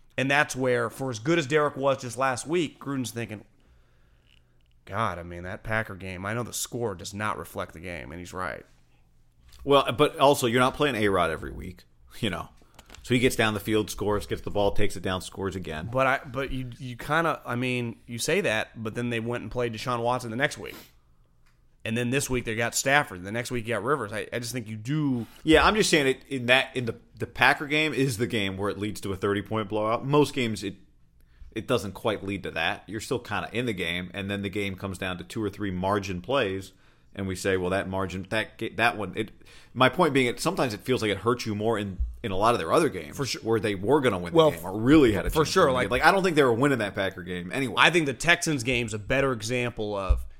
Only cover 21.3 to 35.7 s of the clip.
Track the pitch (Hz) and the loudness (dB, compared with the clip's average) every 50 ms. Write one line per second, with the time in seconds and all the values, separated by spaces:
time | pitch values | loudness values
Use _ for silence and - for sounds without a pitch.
21.3 | _ _ _ _ _ _ _ _ _ _ _ 110 113 120 123 120 127 139 135 - | _ _ _ _ _ _ _ _ _ _ _ -4 -2 0 0 0 0 -2 -2 0
22.3 | 131 123 113 120 110 110 117 117 - - - 131 139 147 143 - 95 90 90 98 | -2 -2 -2 -2 -2 -2 -2 -2 -2 -2 2 4 4 4 4 2 -6 -10 -8 -6
23.3 | 107 117 120 - 127 120 107 113 117 104 95 123 151 143 113 101 110 104 92 - | -6 -6 -4 -4 -4 -4 -2 -2 -4 -2 0 0 0 0 -2 -6 -6 -8 -8 -6
24.3 | - 123 123 113 117 127 110 107 110 107 107 120 147 156 151 139 127 120 110 - | -6 -8 -6 -6 -8 -8 -8 -8 -10 -10 -6 -4 -2 0 0 0 0 0 -4 -8
25.3 | - - - 156 156 147 143 180 202 220 202 - - 156 139 131 131 - - - | -12 -6 4 6 6 8 8 6 4 4 4 4 4 4 4 2 0 0 -4 -8
26.3 | 135 135 120 120 127 131 131 - - 131 123 113 - - - _ _ - - - | -6 -4 2 4 4 4 4 0 -4 -4 -4 -4 -6 -8 -14 _ _ -12 -12 -10
27.3 | - - 127 131 143 - 156 135 147 151 156 156 131 117 135 135 117 98 120 - | 2 4 6 6 6 4 0 -2 0 0 0 0 2 0 0 0 0 -2 -2 0
28.3 | 123 110 101 95 95 95 101 101 92 98 101 107 98 - - 101 95 92 - 101 | 0 0 0 -2 -2 -2 -2 -4 -2 -2 -4 -6 -6 -6 -6 -6 -4 -2 0 0
29.3 | 101 101 98 - 110 110 107 98 107 107 107 110 117 117 - 135 147 147 147 143 | 0 0 -2 -2 -4 -4 -4 -2 -2 -2 0 0 0 -2 0 4 4 6 4 4
30.3 | - 139 123 113 107 98 104 98 95 - - _ _ _ _ _ _ _ _ _ | 2 -2 -2 -2 -2 -4 -6 -8 -8 -10 -18 _ _ _ _ _ _ _ _ _
31.3 | - - - - - 117 - - 131 117 98 101 92 - - 117 101 - 98 95 | -20 -20 -20 -10 -10 -10 -2 0 0 0 0 -4 -10 -4 -4 -2 -2 -2 -4 -6
32.3 | 101 92 - 80 76 82 82 90 104 - - - 101 110 - - 135 117 - - | -6 -6 -6 -6 -4 -2 -2 -2 -2 -4 -10 -10 -10 -10 -6 -4 -4 -4 -4 -4
33.3 | 104 95 85 - - 110 127 123 104 87 85 82 85 90 90 90 - 98 98 98 | -6 -6 -6 -4 -4 -4 -2 -2 -4 -4 -4 -4 -4 -4 -6 -8 -8 -8 -6 -6
34.3 | 101 101 98 101 90 107 101 98 92 92 - 98 92 - 98 92 92 87 90 - | -6 -4 -6 -4 -4 -4 -4 -4 -6 -6 -8 -8 -8 -6 -6 -8 -6 -8 -10 -10
35.3 | - 117 107 98 - - 104 101 | -6 -4 -4 -4 -4 -4 -6 -4